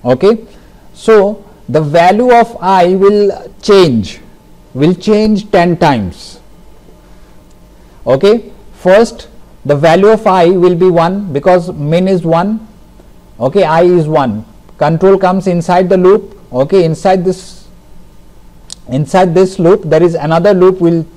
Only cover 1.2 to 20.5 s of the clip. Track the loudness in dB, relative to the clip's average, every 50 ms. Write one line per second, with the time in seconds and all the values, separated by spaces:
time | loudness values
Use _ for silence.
1.2 | 2 0 -4 -8 -16 -20 -20 _ -14 -4 -4 -2 -2 0 0 2 2 2 2 2
2.2 | 2 2 2 2 2 0 -4 -8 -4 -2 0 2 2 0 0 2 2 2 2 2
3.2 | 0 -2 -4 -6 -14 -20 -20 -12 -2 2 2 4 4 2 0 -2 -4 -6 -12 -20
4.2 | -20 -20 -20 _ _ _ -20 _ -20 _ _ -2 -2 -2 -2 -2 -2 -2 0 0
5.2 | 0 0 -2 -2 -4 0 0 0 2 0 0 0 0 0 0 -2 -4 -8 -10 -14
6.2 | -20 -20 -20 -20 _ -20 -20 -20 -20 -20 -20 -20 _ -20 -20 -20 -20 _ -20 -20
7.2 | -20 _ -20 -20 -20 _ -20 -20 -20 _ -20 -20 -20 -20 _ -14 -2 -2 0 2
8.2 | 2 0 0 0 -4 -12 -20 -20 -20 -20 -20 -6 0 2 4 4 2 0 -4 -16
9.2 | -20 -20 -20 -20 -20 -20 -20 -16 -4 -4 -2 0 2 2 2 4 4 2 2 2
10.2 | 0 0 2 2 2 2 2 2 2 2 2 2 0 2 2 2 0 -2 -4 -6
11.2 | -8 -6 -8 -2 0 2 2 2 0 -4 -10 -8 -6 -2 -2 -2 0 0 -2 -2
12.2 | -2 -2 -2 -2 -2 -2 -6 -8 -10 -16 -20 -20 -20 -20 _ -20 -20 -20 -20 -20
13.2 | _ -20 -12 -6 -6 -2 0 0 0 0 2 2 2 2 2 0 0 0 -2 -2
14.2 | -2 -2 -4 -8 -10 -14 -20 -20 _ -20 -8 -4 -2 -2 -2 0 2 2 2 2
15.2 | 0 -2 -2 -2 -2 -2 -4 -2 -2 0 0 0 0 0 0 2 4 2 2 2
16.2 | 0 -8 -20 -20 -20 -10 -4 -4 -2 0 0 0 0 0 -2 -2 -2 0 0 0
17.2 | 0 -4 -6 -6 -10 -20 -20 -20 -20 -20 -20 -20 _ -20 -20 -20 -20 -20 -20 -20
18.2 | -20 -20 -20 -20 -20 -20 _ -20 -20 -20 -20 -20 -14 -8 -6 -6 -6 -2 0 0
19.2 | 0 2 2 0 0 0 -2 -2 0 2 2 0 0 -2 0 2 2 0 -2 -4
20.2 | -4 -2 -2 0 2 2